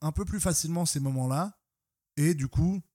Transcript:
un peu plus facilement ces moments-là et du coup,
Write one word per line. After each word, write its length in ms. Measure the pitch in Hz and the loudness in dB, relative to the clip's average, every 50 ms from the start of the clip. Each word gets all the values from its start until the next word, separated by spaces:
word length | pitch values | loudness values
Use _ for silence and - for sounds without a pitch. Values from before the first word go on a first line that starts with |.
un 100 | 151 156 | -4 -2
peu 140 | 156 196 202 | -2 -2 -4
plus 140 | - 202 196 | -4 -4 -2
facilement 480 | - 185 156 - - 160 170 175 170 | 0 0 0 0 -2 -2 -2 0 0
ces 120 | - - 147 | 0 0 0
moments-là 600 | 139 135 135 131 127 127 135 151 185 208 - _ _ _ _ _ _ _ _ _ _ _ _ | -2 0 0 0 0 0 0 0 -2 -4 -6 _ _ _ _ _ _ _ _ _ _ _ _
et 160 | 147 147 165 175 | 2 4 4 4
du 140 | 143 131 | 2 -2
coup, 340 | 127 - - 160 180 196 185 - _ | -2 0 2 2 2 0 -2 -6 _